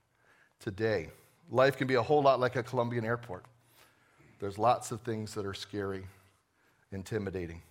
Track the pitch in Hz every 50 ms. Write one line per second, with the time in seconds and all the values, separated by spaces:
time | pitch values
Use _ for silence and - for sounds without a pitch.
0 | _ _ _ _ _ _ _ _ _ _ _ _ - 117 98 92 110 110 107 92
1 | 78 73 - - _ _ _ _ _ - 113 117 131 139 135 - 143 127 131 120
2 | 113 117 151 147 139 135 131 123 123 123 123 135 117 - - 127 117 120 120 120
3 | 110 110 120 117 117 - 90 90 - - _ _ _ _ _ _ - _ _ _
4 | _ _ _ _ - - - - 101 101 95 101 107 120 123 98 - - 123 107
5 | - 120 113 110 107 104 - 110 98 98 98 - - - - 104 98 98 95 95
6 | 95 95 - - _ _ _ _ _ _ _ _ _ _ _ _ _ - 98 98
7 | 92 - 117 107 101 98 87 92 87 82 82 85 - -